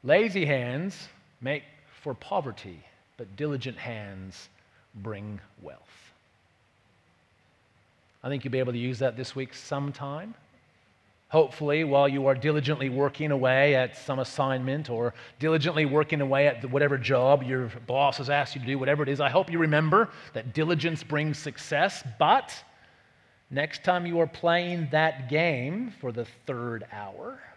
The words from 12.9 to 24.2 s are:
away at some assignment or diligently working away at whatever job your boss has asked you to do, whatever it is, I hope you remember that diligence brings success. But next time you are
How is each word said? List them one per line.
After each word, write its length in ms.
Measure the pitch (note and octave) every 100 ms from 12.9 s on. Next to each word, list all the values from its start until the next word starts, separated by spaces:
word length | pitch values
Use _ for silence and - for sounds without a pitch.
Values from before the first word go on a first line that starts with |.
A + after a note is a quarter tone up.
| B2+ C#3 - D3+
away 420 | C#3 B2+ C3 D3
at 240 | C3 B2+ -
some 220 | - C3
assignment 720 | B2 - C3+ C3 B2+ C#3+ D3+
or 240 | A2+ A#2+ - - _
diligently 440 | D#3 D#3+ D3 D#3+
working 380 | D3 D3 D3+ D3+
away 240 | C3+ C3+ C#3+
at 180 | A#2+ B2+
whatever 260 | C3+ C#3+ C3+
job 460 | A2 C3 C3 C#3+
your 300 | B2+ C3 A#2+ - -
boss 300 | B2+ C#3+ C3+
has 120 | C3+
asked 240 | C#3+ C3+
you 80 | C#3
to 60 | B2
do, 100 | C3+
whatever 240 | C3 D3
it 80 | C#3
is, 100 | C#3
I 100 | C#3
hope 200 | D3 F#3
you 60 | E3+
remember 520 | D#3+ D3+ D#3 F#3+ A3+ - -
that 200 | B2 A#2+
diligence 480 | C#3+ D#3 E3+ E3 D#3
brings 380 | - D3+ D3+ D3
success. 640 | D3+ - - D3 F#3+ - C3 A2
But 340 | D3+ B3+ C4 - - _ _ _ _ _ _ _ _
next 340 | C3+ D3+ -
time 220 | - F3+ F3
you 140 |
are 80 | E3+